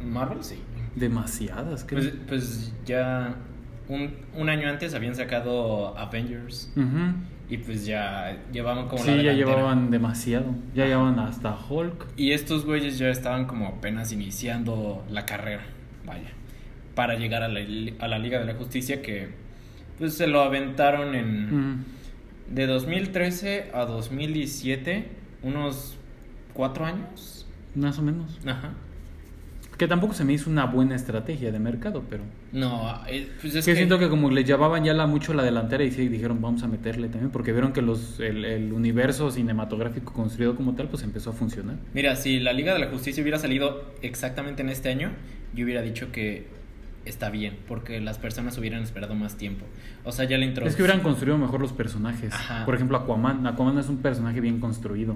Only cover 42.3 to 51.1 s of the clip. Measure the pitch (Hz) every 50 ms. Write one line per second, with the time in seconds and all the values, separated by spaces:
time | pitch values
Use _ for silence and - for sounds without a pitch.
42.3 | 131 127 123 123 123 131 147 175 190 170 139 127 135 127 127 139 135 147 147 151
43.3 | 151 151 156 139 131 135 139 143 143 - - - - - - 123 123 - - 127
44.3 | 131 143 139 143 139 139 135 131 131 131 - 135 127 135 160 208 - - - -
45.3 | - - - - - 117 120 120 123 120 117 113 110 - 127 - - 117 110 107
46.3 | 104 87 - - - - - - - - - - - - - - - - 113 107
47.3 | 104 107 107 104 98 - - - 120 110 - - 117 113 107 107 110 - - 113
48.3 | 110 127 120 123 120 127 110 110 110 117 113 110 - 98 101 101 107 104 104 104
49.3 | - - 104 101 98 98 - - - - - - - - - 117 113 - 131 131
50.3 | 131 131 131 131 127 131 120 113 110 - 185 180 190 185 - 165